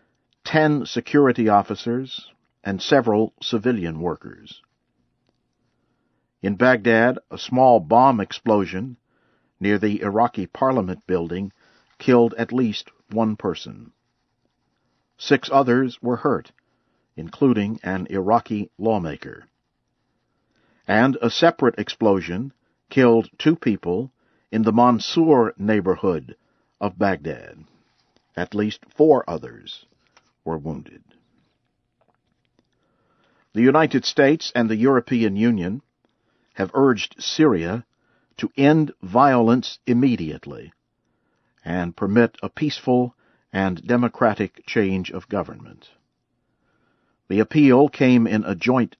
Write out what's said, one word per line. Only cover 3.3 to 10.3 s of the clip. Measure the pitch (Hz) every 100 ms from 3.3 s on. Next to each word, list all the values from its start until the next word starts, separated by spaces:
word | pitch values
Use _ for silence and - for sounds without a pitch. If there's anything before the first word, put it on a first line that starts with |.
| -
civilian | - 113 120 113 85 78
workers. | 87 76 53 - - - _ _ _ _ _ _ _ _ _ _ _ _ _ _ _ _ _ _
In | 98
Baghdad, | 95 127 120 113 113 120 127 -
a | -
small | - 123 131 113
bomb | 78 117 135 117
explosion | 95 - 117 107 90 92 127 120 _ _ _ _ _ -
near | 98 101
the | 107 101
Iraqi | 104 107 117